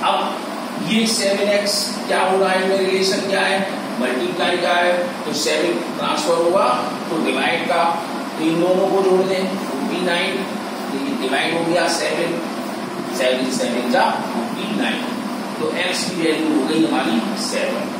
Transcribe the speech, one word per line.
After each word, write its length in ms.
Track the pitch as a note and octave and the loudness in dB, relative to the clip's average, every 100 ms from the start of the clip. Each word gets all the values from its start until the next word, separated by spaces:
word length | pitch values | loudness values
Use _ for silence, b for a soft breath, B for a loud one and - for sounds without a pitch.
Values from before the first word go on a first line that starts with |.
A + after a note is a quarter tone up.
| - | 2
अब 800 | - - - - - - - E3+ | 0 -2 -6 -8 -8 -8 -6 0
ये 180 | A3 A3+ | 2 2
सेवन 420 | - G3 G3+ G3+ | 2 2 2 2
एक्स 280 | G3+ G#3 - - - - | 2 2 -2 -2 -6 -2
क्या 140 | - | 0
हो 160 | F#3 F#3+ | 2 2
रहा 120 | F#3 | 4
है, 120 | F#3 | 2
इनमें 160 | F#3+ F#3+ | 2 2
रिलेशन 500 | F#3+ F#3+ F#3+ G3+ F#3+ | 2 2 2 0 0
क्या 120 | F#3+ | 0
है? 200 | F#3+ G3 G3 - - A3 | 2 0 -2 -4 -6 -2
मल्टीप्लाई 560 | - - - F3 F3+ F3+ | -2 0 -2 0 0 2
का 180 | F3 | 2
है, 180 | F3 F3 F3+ - - | 4 4 2 0 -4
तो 80 | D3+ - | -4 -2
सेवन 340 | - D3+ E3+ - - - | 0 2 2 0 -4 -4
ट्रांसफर 440 | D3 D3+ - E3+ | -2 0 2 4
होगा, 220 | E3+ F#3+ - - - - - | 4 4 4 2 -2 -4 -4
तो 140 | E3 | -2
डिवाइड 440 | - - - - - | 0 0 0 0 0
का, 160 | E3+ - - - - - D#3+ | 2 2 0 -4 -6 -6 -2
तो 60 | |
इन 160 | D#3+ E3+ | 0 2
दोनों 280 | F3 F#3 F#3+ | 4 4 4
को 120 | G3 | 4
जोड़ 200 | F#3+ F#3 F#3+ | 4 4 4
दें, 300 | F#3 F#3+ F#3+ | 0 0 -2
फ़ोर्टी 460 | - - - F3 F3 | -4 -4 -2 0 0
नाइन, 380 | F3 - - - - - - - | 0 0 -2 -4 -6 -6 -6 -6
तो 140 | C3+ | -4
ये 120 | C#3 - | -4 -2
डिवाइड 360 | - C#3 D#3 E3 | 0 0 0 0
हो 60 | |
गया 240 | E3 E3+ - - | 0 2 2 0
सेवन, 400 | D3+ D3+ E3+ E3+ - - - - - - - - | -2 -2 -2 -2 -4 -6 -6 -6 -6 -6 -6 0
सेवन 340 | B2+ B2+ B2+ | 0 2 0
सेवन 400 | - B3 B2 A#3+ | 0 0 0 2
जा 140 | - A3 - | 2 2 0
फ़ोर्टी 560 | - - - - - G#3+ | -2 -4 -4 -4 -4 -2
नाइन, 220 | - - - - - - - - | -2 -2 -4 -6 -6 -6 -6 -4
तो 100 | D#3 F3 | -2 -2
एक्स 260 | F3+ F3+ | -2 -2
की 180 | - F3 | -4 0
वैल्यू 260 | D#3+ D#3 D#3 | 0 2 2
हो 120 | D3 D3 | 2 2
गई 180 | D#3+ D#3+ | 2 4
हमारी 340 | - - - - - | 2 2 2 0 -4
सेवन। 520 | - - - - - | -2 -2 0 -2 -4